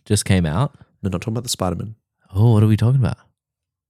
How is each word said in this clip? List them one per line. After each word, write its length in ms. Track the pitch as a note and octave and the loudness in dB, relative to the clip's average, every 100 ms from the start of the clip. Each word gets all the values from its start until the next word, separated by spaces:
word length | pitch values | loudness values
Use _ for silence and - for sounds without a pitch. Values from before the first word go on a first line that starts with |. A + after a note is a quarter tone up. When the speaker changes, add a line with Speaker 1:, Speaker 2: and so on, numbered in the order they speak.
| - | -4
Speaker 1:
just 200 | G#2 - | -2 2
came 200 | F#2+ E2 | 0 2
out. 300 | D#2+ C#3+ - - _ | -2 -4 -6 -20 _
Speaker 2:
No, 80 | G2+ | -6
not 120 | F2+ | -6
talking 120 | - | -6
about 100 | A#2 | -8
the 60 | B2 | -8
Spider-Man. 460 | - F#2 F2 G#2+ G#2+ _ _ _ | -4 -4 -4 -8 -14 _ _ _
Speaker 1:
Oh, 200 | F#2+ A#2 | 0 4
what 100 | G#2+ | 4
are 40 | G#2+ | 4
we 100 | G#2+ | 2
talking 220 | A2+ C3+ | 2 2
about? 180 | A2+ - _ _ _ _ _ _ | 0 -4 _ _ _ _ _ _